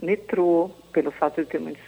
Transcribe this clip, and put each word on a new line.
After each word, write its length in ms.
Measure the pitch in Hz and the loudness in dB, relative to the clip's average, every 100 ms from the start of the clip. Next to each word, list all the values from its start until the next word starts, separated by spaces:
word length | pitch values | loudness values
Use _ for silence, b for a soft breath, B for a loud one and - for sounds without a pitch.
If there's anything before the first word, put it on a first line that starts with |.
metrô, 680 | 175 202 - 208 175 170 190 - - | -4 -4 -2 2 4 4 2 -6 -4
pelo 180 | 160 147 | -2 -2
fato 320 | - 147 165 | 0 -2 -2
de 60 | 151 | -4
ter 120 | 160 | -6
muitos 220 | 156 147 | -8 -12